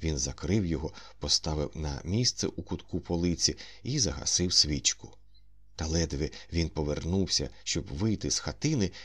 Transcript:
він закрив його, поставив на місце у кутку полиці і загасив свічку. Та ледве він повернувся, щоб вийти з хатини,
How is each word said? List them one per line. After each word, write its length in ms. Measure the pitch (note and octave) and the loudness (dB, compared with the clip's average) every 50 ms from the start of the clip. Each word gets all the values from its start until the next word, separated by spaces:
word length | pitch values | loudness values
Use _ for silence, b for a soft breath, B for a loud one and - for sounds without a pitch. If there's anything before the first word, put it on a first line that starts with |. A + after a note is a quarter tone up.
він 160 | E2+ D#2+ D2+ C2+ | -2 0 0 0
закрив 480 | - C2+ - - D2 D#2 G2+ A2+ F#2 | -2 -2 -4 -2 0 2 2 4 4
його, 260 | E2 D#2 C#2+ D2+ D2+ B B B B B - | 2 0 0 -2 -4 B B B B B -4
поставив 520 | - - - - - D#2+ D2+ D2+ D2 - - | 0 2 2 2 2 0 0 0 0 -2 -2
на 260 | D#2 D2+ D2 C#2 - - | -4 -4 -4 -4 -4 -2
місце 420 | E2+ G2 A#2+ B2 - - - G2+ | 0 0 2 2 2 0 0 -2
у 160 | - - - | -2 -2 -6
кутку 380 | - - F#2 - - - - F2 | -6 -4 -6 -6 -4 -4 -6 -4
полиці 560 | - - F2 E2+ F2 F2 E2 - - - B B B B B B | -2 0 0 2 4 2 2 2 2 0 B B B B B B
і 160 | - A#2+ D3 D3 | -4 -2 0 2
загасив 540 | A2+ D#2 C2 A#1+ - - - - F2+ F2+ | 2 0 0 -2 0 0 2 2 2 4
свічку. 680 | - - - D2+ D2 C2+ - - - - - - - - - - - - - - - - - - - | 4 4 4 4 2 2 2 0 0 0 -4 -16 -16 -18 -20 -20 -20 -20 -20 -20 -20 -20 -20 -14 -8
Та 100 | - D#2+ | -6 -2
ледве 440 | D#2 D#2+ E2+ D#2+ D2+ D2 C#2 D2+ C#2+ B B B B | 2 2 2 2 2 0 0 -2 -2 B B B B
він 160 | E2+ E2+ D#2+ D2 | 0 0 0 0
повернувся, 840 | - D#2+ D2 D2 D2 C#2+ D2+ E2 F#2 G2 F#2 - - - C#2 - B B B | 0 0 0 0 0 -2 0 2 2 2 2 2 2 0 0 -2 B B B
щоб 220 | - - D#2+ - | -2 -2 -2 -2
вийти 440 | - C2 D#2 G#2+ A2+ G2+ - - F2 | -2 -2 0 2 2 2 2 0 0
з 80 | - - | -2 0
хатини, 520 | - - - - - D3+ D#3+ A#2+ F#2+ E2+ B B | -2 -4 -2 0 0 2 4 4 2 2 B B